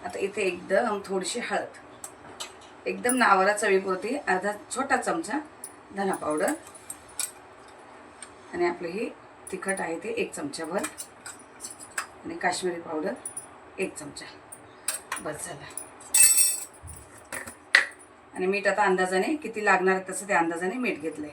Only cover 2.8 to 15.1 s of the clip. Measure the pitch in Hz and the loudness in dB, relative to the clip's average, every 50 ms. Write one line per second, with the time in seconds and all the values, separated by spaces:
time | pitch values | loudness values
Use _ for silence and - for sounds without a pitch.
2.8 | - - 190 196 - 247 262 254 226 208 202 - 190 208 208 208 226 202 190 190 | -6 -6 -6 -2 -2 0 2 4 6 6 8 8 8 6 4 4 4 4 4 4
3.8 | 196 196 185 180 - 214 269 285 - - 190 180 196 202 202 - - - - 240 | 4 2 -2 -2 -2 -4 -4 -2 0 0 0 2 0 -2 -4 -4 -10 -6 -4 -4
4.8 | 269 - 262 247 - 196 170 165 165 208 226 302 - - - - - - - - | 0 2 2 2 2 0 -2 -2 -2 -2 -4 -4 -4 -6 -14 -16 -16 -16 -16 -18
5.8 | - - - 196 196 190 - - - - 156 156 190 - 302 - - - - - | -20 -10 -4 -2 0 0 0 0 -2 -2 0 2 2 0 0 -2 -6 -18 -20 -20
6.8 | - - - - - - - - - - - - - - - - - - - - | -16 -18 -18 -18 -18 -12 -6 -6 -6 -6 -8 -18 -20 -20 -20 -20 -20 -20 -20 -20
7.8 | - - - - - - - - - - - - - - - 175 175 175 - - | -20 -20 -20 -20 -20 -20 -20 -20 -20 -20 -20 -20 -16 -10 0 2 2 2 2 0
8.8 | 180 165 175 214 240 - - - - - - - - - 190 185 - 190 190 185 | -6 -6 -4 -4 -6 -6 -8 -12 -20 -20 -20 -20 -12 -10 -8 -6 -2 -4 -2 -2
9.8 | 175 170 165 160 - 220 233 - - - - 175 156 143 - - 160 156 170 208 | -2 -4 -4 -4 -4 -4 -2 -2 -2 -4 -4 -8 -8 -8 -6 -8 -6 -4 -2 -2
10.8 | 269 - - - - - - - - - - - - - - - - - - - | -4 -4 -8 -12 -16 -16 -16 -18 -18 -16 -16 -16 -20 -20 -18 -16 -16 -16 -14 -16
11.8 | - - - - - - - - - - 165 170 - 180 180 - 185 180 175 170 | -18 -10 -10 -10 -10 -10 -16 -14 -12 -10 -8 -2 -2 -2 -2 0 -2 -2 -4 -4
12.8 | - 170 160 156 160 202 247 - - - - - - - - - - - - - | -8 -6 -6 -4 -2 -4 -4 -6 -10 -14 -14 -14 -16 -16 -20 -20 -20 -16 -6 -6
13.8 | 190 - - - - 143 - - - - - - - - - - - - - - | -6 -6 -6 -10 -14 -12 -12 -14 -14 -14 -16 -18 -20 -20 -20 -20 -20 -20 -20 -8
14.8 | - - - - - - | -8 -8 -8 -8 -8 -8